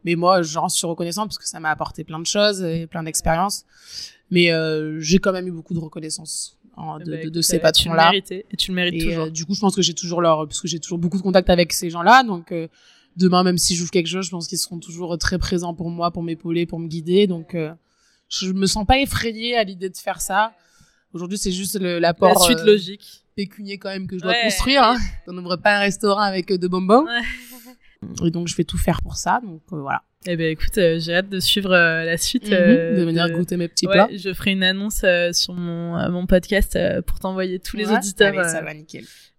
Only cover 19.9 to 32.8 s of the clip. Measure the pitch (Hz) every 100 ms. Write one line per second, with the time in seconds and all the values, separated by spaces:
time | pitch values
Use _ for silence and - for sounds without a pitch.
19.9 | - - 185 - 196 226 _ _ _ _
20.9 | _ _ 170 175 202 202 180 190 208 180
21.9 | 175 170 170 190 190 180 240 214 208 175
22.9 | 202 - - _ - 196 - 202 202 196
23.9 | 190 185 185 175 233 226 196 254 277 226
24.9 | 247 - - - 180 175 175 208 202 202
25.9 | 196 208 202 202 190 175 185 180 185 185
26.9 | 233 302 240 226 - 240 247 233 247 _
27.9 | _ - - 170 170 170 - 160 175 -
28.9 | 165 - - 175 220 226 160 _ 160 139
29.9 | 147 _ _ 185 170 160 160 - - 170
30.9 | 165 165 170 196 190 - 202 196 185 165
31.9 | 160 165 165 - 247 208 190 175 254